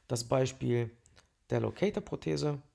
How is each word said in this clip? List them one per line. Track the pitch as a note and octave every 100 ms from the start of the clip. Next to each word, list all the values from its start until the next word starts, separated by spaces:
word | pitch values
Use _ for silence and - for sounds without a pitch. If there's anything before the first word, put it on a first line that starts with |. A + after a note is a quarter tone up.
| -
das | A#2+ -
Beispiel | C3+ C3 - B2+ A#2+ A#2 - - - _ _ _
der | A#2+
Locator-Prothese | A2 - G3 G#3 - - D#3+ D3+ D3 C#3+ -